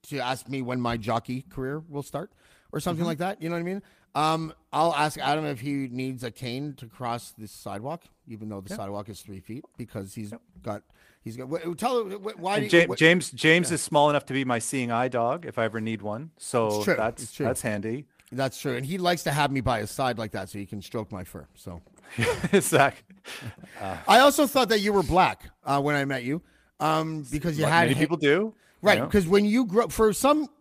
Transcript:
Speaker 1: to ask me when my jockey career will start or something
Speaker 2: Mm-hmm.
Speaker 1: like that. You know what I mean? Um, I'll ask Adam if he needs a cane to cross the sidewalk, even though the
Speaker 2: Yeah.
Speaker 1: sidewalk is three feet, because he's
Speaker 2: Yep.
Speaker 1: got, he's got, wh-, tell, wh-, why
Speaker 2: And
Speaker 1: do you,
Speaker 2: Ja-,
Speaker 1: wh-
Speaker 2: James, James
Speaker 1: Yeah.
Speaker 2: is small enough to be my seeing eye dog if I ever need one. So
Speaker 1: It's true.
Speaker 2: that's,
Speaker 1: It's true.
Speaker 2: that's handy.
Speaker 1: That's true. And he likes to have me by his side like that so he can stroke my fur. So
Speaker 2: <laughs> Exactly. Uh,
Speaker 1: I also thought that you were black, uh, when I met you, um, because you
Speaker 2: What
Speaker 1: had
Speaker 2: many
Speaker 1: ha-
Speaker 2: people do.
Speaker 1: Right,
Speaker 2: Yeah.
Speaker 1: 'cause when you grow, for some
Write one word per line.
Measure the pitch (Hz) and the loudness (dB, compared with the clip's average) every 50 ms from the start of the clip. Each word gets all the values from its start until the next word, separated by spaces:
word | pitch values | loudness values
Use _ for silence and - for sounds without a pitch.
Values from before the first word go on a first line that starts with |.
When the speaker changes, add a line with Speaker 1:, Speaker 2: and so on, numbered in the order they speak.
| _ - | _ -8
Speaker 1:
to | 147 139 | -6 -4
ask | 123 123 131 127 - | -2 -2 -4 -4 -6
me | - 135 135 | -8 -6 -6
when | 127 120 127 127 | -4 -4 -4 -2
my | 120 120 117 117 | 0 -2 -2 -2
jockey | 107 104 117 117 - - 123 131 131 - | -2 0 0 0 0 -2 -8 -8 -8 -10
career | - - 131 131 143 156 156 170 | -10 -8 -6 -6 -6 -8 -10 -10
will | 147 143 139 | -10 -10 -10
start | - - 143 170 - _ _ _ _ _ _ _ _ | -6 -8 -8 -8 -8 _ _ _ _ _ _ _ _
or | - 156 | -8 -4
something | - 180 170 156 | -2 -2 -2 0
Speaker 2:
Mm-hmm. | 175 170 | -2 -2
Speaker 1:
like | 165 143 | -2 -2
that. | 175 185 202 - | -4 -4 -4 -6
You | 156 165 | -6 -4
know | 170 | -4
what | 170 | -4
I | 170 | -4
mean? | 175 190 202 196 _ _ _ _ _ _ | -4 -6 -8 -10 _ _ _ _ _ _
Um, | 139 151 156 160 160 160 156 - _ _ _ - | 0 0 2 0 0 -2 -6 -10 _ _ _ 0
I'll | 143 160 170 160 | 2 2 2 2
ask | 143 151 151 - - | 2 0 0 -2 -2
Adam | 135 135 147 156 156 | 0 0 0 0 0
if | 151 143 117 | -4 -6 -6
he | 117 143 143 139 135 131 | -6 -6 -4 -4 -6 -6
needs | 120 127 131 131 131 123 120 | -6 -6 -6 -6 -6 -8 -8
a | 120 | -10
cane | - - 127 123 117 131 143 151 139 | -10 -8 -8 -8 -6 -6 -6 -8 -10
to | - 127 | -12 -16
cross | 113 - - 127 117 117 120 - - - - | -20 -12 -8 -6 -4 -4 -6 -8 -12 -18 -16
the | 110 104 | -18 -16
sidewalk, | - - - - 98 98 110 135 160 170 _ _ _ _ _ - | -16 -14 -12 -10 -10 -8 -8 -8 -10 -10 _ _ _ _ _ -16
even | 117 104 110 107 | -14 -12 -10 -10
though | 104 98 | -10 -10
the | 95 98 | -10 -10
Speaker 2:
Yeah. | 190 | -10
Speaker 1:
sidewalk | 220 104 98 101 104 104 107 | -10 -8 -8 -8 -8 -10 -10
is | 104 - - | -14 -16 -16
three | - 101 95 | -16 -16 -16
feet, | 90 - 110 127 - - _ _ | -14 -12 -14 -14 -14 -18 _ _
because | 123 110 - 110 98 95 - | -16 -12 -10 -10 -10 -10 -10
he's | 117 107 101 107 | -12 -10 -10 -12
Speaker 2:
Yep. | - _ _ _ - 92 | -16 _ _ _ -16 -10
Speaker 1:
got, | 117 104 104 _ _ _ _ _ _ _ _ _ | -10 -10 -10 _ _ _ _ _ _ _ _ _
he's | 113 110 123 | -14 -12 -12
got, | 127 127 | -10 -8
wh-, | 151 175 165 170 175 139 | -8 -6 -6 -8 -8 -4
tell, | 208 247 262 240 226 | -2 0 0 0 -2
wh-, | 190 190 208 190 214 214 - | -4 -8 -10 -10 -12 -12 -6
why | 165 190 202 208 | -4 -2 0 0
Speaker 2:
And | - - | 0 6
Speaker 1:
do | - | 6
you, | 170 170 | 6 6
Speaker 2:
Ja-, | 165 185 | 6 2
Speaker 1:
wh- | - | 4
Speaker 2:
James, | 156 160 175 180 - - | 6 6 6 4 2 -4
James | - 120 - 156 160 175 175 - | -8 2 4 6 6 6 4 2
Speaker 1:
Yeah. | 170 | -2
Speaker 2:
is | 147 | -2
small | - - - 147 143 147 | -2 2 4 4 6 6
enough | 147 143 - | 4 2 -2
to | - 131 | -2 -2
be | 135 135 | -2 0
my | 127 123 117 | 0 -2 -2
seeing | 113 - - 135 123 120 | -2 -2 -4 -2 -2 0
eye | 117 117 127 131 | 0 0 0 0
dog | 120 123 117 120 135 175 170 | 0 0 0 0 0 -4 -6
if | 135 104 - | -8 -4 -2
I | 113 | -2
ever | 110 104 113 | -2 -2 -4
need | 110 113 113 107 101 | -4 -4 -6 -6 -6
one. | 107 104 117 147 165 _ | -8 -8 -8 -10 -14 _
So | _ - - - 123 113 107 104 | _ -14 -2 0 2 2 2 2
Speaker 1:
It's | 107 104 | 0 2
true. | 202 160 | 0 0
Speaker 2:
that's, | 127 110 113 120 - 123 | 2 0 -2 -2 -6 -14
Speaker 1:
It's | - - | -14 -8
true. | - 143 | -4 -2
Speaker 2:
that's | 127 131 - - | -2 -2 -2 -2
handy. | 123 107 104 98 110 113 135 143 _ _ _ _ _ | -4 -4 -2 -4 -4 -6 -6 -8 _ _ _ _ _
Speaker 1:
That's | - 127 135 131 - - | -6 -4 -4 -4 -4 -6
true. | - 147 123 | -6 -6 -4
And | 120 131 | -4 -4
he | 135 180 196 | -6 -4 0
likes | 180 175 180 170 - | 0 0 0 0 -2
to | 165 | -2
have | 143 147 147 139 | 0 0 0 0
me | 139 139 113 | 0 0 0
by | 131 123 110 | 0 -2 -2
his | 107 107 | -2 -6
side | - - 139 127 120 110 | -4 -4 -2 -2 -2 -4
like | 113 104 - | -6 -8 -6
that | 107 95 92 | -8 -10 -8
so | - 104 | -10 -12
he | 101 | -10
can | 95 - 104 92 | -10 -10 -12 -12
stroke | - - 120 104 - | -8 -8 -8 -8 -6
my | 110 95 90 | -10 -12 -12
fur. | - - - 71 _ _ | -12 -14 -18 -18 _ _
So | - - 98 87 85 - _ _ _ _ - - - | -20 -16 -14 -14 -16 -16 _ _ _ _ -14 -4 -2
Speaker 2:
<laughs> | 113 480 453 - - - - | 0 0 0 -2 -2 2 2
Exactly. | 196 - - - 139 139 139 - - _ _ - _ _ - - - - 117 - - - - - - | 2 2 4 4 6 4 4 2 -4 _ _ -20 _ _ -16 -14 -12 -12 -14 -14 -14 -20 -20 -16 -12
Uh, | 98 95 92 87 - - | -10 -10 -10 -6 2 6
Speaker 1:
I | 196 233 | 8 8
also | 262 285 269 - 302 | 10 8 8 6 2
thought | 233 - 269 254 185 | 4 4 2 4 4
that | 226 214 | 2 2
you | 196 208 208 | 2 4 4
were | 196 180 | 4 4
black, | 135 147 180 180 131 98 - - - _ _ _ | 4 4 4 4 4 2 -4 -12 -20 _ _ _
uh, | 135 139 143 | 0 0 2
when | 139 147 147 | 2 2 2
I | 143 139 | 0 0
met | 139 139 127 120 | 0 -2 -4 -2
you, | 123 143 170 - _ _ _ _ _ _ _ | -4 -4 -4 -6 _ _ _ _ _ _ _
um, | 151 156 156 156 160 160 160 156 147 127 | 0 0 2 0 0 -2 -6 -8 -8 -6
because | 147 151 131 175 156 143 | -6 -4 -2 -2 0 2
you | 156 | 2
Speaker 2:
What | - 156 | 4 6
Speaker 1:
had | 170 170 | 4 6
Speaker 2:
many | 160 139 | 4 4
Speaker 1:
ha- | - | 2
Speaker 2:
people | 151 151 170 | 2 0 0
do. | 156 151 143 147 175 214 220 - _ _ _ _ _ | 2 4 4 4 4 2 -2 -6 _ _ _ _ _
Speaker 1:
Right, | - 208 202 214 | 4 4 4 4
Speaker 2:
Yeah. | 175 | 2
Speaker 1:
'cause | - - 208 185 | 2 2 2 4
when | 160 185 202 208 | 6 4 4 4
you | 208 208 247 262 | 4 4 2 2
grow, | 214 170 220 240 175 | 2 2 0 0 0
for | - - 220 220 196 | 2 4 4 4 4
some | - - 269 294 302 302 - _ _ | 4 4 4 4 4 2 -2 _ _